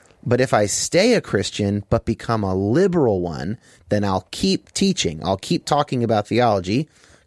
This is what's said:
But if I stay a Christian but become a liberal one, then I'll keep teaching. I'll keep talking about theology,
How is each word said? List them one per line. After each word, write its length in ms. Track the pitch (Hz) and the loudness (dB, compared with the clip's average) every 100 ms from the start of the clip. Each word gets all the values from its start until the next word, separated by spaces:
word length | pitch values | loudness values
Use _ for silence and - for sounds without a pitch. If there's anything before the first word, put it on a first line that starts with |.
| _ _ | _ _
But 160 | - 120 | -2 0
if 140 | 131 | 2
I 120 | 113 104 | 2 0
stay 480 | - - 170 226 | -2 -2 2 2
a 60 | 208 | 2
Christian 640 | - 101 95 - 101 101 - | 0 -2 -2 -2 -2 -2 0
but 140 | 117 | -2
become 400 | - 110 - 113 | -2 -6 -4 -2
a 100 | 98 | 0
liberal 640 | 92 101 135 196 175 123 95 | 0 2 2 2 2 2 2
one, 380 | 87 78 78 117 _ - - | -2 -6 -8 -8 _ -20 -4
then 160 | 104 | -2
I'll 240 | 101 95 - | 0 -2 -4
keep 420 | - 196 190 - | -4 -2 -2 -4
teaching. 480 | - - - - 78 | -2 0 0 -4 -4
I'll 120 | 87 95 | -4 -4
keep 280 | - 175 | -2 -4
talking 400 | - 147 147 127 | 0 0 0 -2
about 240 | 117 110 - | 0 0 0
theology, 600 | 113 120 101 90 120 156 _ - - | 2 2 2 0 -2 -4 _ -20 -20